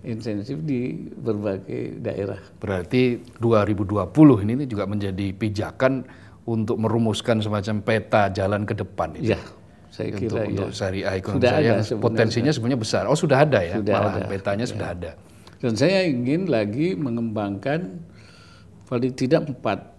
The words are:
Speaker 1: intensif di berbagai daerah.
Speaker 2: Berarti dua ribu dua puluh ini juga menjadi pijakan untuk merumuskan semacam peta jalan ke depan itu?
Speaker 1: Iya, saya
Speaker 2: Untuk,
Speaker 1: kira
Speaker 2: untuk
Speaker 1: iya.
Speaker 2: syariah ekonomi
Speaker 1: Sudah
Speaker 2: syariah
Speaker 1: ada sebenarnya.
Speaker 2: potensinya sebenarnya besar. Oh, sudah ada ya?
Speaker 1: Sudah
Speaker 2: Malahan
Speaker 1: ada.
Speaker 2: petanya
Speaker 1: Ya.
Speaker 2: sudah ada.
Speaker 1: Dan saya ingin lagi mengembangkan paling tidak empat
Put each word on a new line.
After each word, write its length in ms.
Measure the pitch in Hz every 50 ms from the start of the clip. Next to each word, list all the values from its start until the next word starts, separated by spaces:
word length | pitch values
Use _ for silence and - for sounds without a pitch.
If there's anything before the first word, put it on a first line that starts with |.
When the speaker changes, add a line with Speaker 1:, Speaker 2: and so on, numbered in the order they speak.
| -
Speaker 1:
intensif 560 | - 113 110 110 117 107 101 98 123 139 143
di 480 | 160 151 139 120 123 - - - - -
berbagai 920 | - - 135 120 107 104 104 104 95 92 95 - 113 127 123 - - -
daerah. 400 | 120 110 - - 101 101 101 92 - - - -
Speaker 2:
Berarti 600 | - 107 98 90 85 - - 127 127 123 120 113 - - -
dua 280 | - 117 117 117 107 101
ribu 200 | 98 107 92 104
dua 240 | 92 104 101 92 90
puluh 320 | - 147 156 147 127 98
ini 240 | 98 104 120 135 147
juga 200 | 131 110 101 98
menjadi 480 | 98 104 104 101 98 92 92 101 98
pijakan 720 | 95 98 113 107 98 104 98 - - - 131 131 135 131 123 - - - - - - - -
untuk 360 | - 117 113 110 120 113 98
merumuskan 600 | 110 110 107 117 117 110 101 - - - 117 110
semacam 400 | 104 107 104 104 92 110 107 104
peta 480 | 95 - 113 107 - - - 110 101 98
jalan 360 | 92 107 98 98 104 101 104
ke 120 | 101 113
depan 400 | 101 98 - - - 85 80 78
itu? 160 | - - 110
Speaker 1:
Iya, 80 | 104 - - - - - - - - - - -
saya 240 | - - 110 110
Speaker 2:
Untuk, 80 | 104 101
Speaker 1:
kira 180 | 95 110 107 113 107 104
Speaker 2:
untuk 200 | 104 101 95 87
Speaker 1:
iya. 80 | 92
Speaker 2:
syariah 380 | - 104 95 95 98 87 98 95
ekonomi 240 | 92 92 - 98 95
Speaker 1:
Sudah 120 | - 120
Speaker 2:
syariah 200 | 123 156 110 113
Speaker 1:
ada 120 | 107 98 110
sebenarnya. 200 | - 123 104 104
Speaker 2:
potensinya 460 | - 113 110 117 110 - 120 117 147
sebenarnya 280 | 156 123 110 120 139 127
besar. 240 | 110 - - 101 90
Oh, 100 | 107 143
sudah 220 | 156 - 156 139 131
ada 200 | 151 156 127 104
ya? 160 | 90 85 95 107
Speaker 1:
Sudah 160 | 104 104 98
Speaker 2:
Malahan 240 | 101 104 104 101 104
Speaker 1:
ada. 80 | 104 -
Speaker 2:
petanya 360 | 98 95 - 101 101 104 120
Speaker 1:
Ya. 80 | 110
Speaker 2:
sudah 160 | 107 101 90 -
ada. 200 | 90 90 87 82 - - - - - - - - - -
Speaker 1:
Dan 160 | - 120 110
saya 260 | 104 135 170 196 190 185
ingin 380 | 175 135 120 120 123 147 175 196
lagi 420 | 170 135 113 104 101 104 131 156 180 190
mengembangkan 1120 | 180 156 127 117 117 117 113 107 110 104 101 101 98 - 135 147 165 180 185 185 170 - - - - - - - - - - - - - - - - -
paling 260 | - 131 120 127 127
tidak 360 | 127 - 131 127 156 160 160 151
empat 320 | 127 - - 110 101 95 - - -